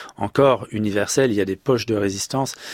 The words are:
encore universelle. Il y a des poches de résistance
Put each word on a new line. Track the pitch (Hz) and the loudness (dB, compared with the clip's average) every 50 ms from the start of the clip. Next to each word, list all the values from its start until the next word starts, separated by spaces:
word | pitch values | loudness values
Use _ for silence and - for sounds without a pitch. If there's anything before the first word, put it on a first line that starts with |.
| - - - | -18 -16 -12
encore | - 107 98 - - 139 139 127 101 113 - | -8 -8 -4 2 4 4 4 4 2 0 -4
universelle. | - 107 107 104 98 104 101 - - 143 135 127 | -4 -2 -2 0 0 0 0 0 2 2 2 2
Il | 104 | 2
y | 101 | 0
a | 98 | 0
des | 92 95 - | -2 -2 -4
poches | - - 131 117 101 | 0 0 0 0 0
de | - 110 | -2 -2
résistance | 104 101 101 95 98 - - - 135 135 127 - - - - | 0 0 -2 -2 -4 -6 -6 -4 -4 -4 -4 -6 -12 -14 -14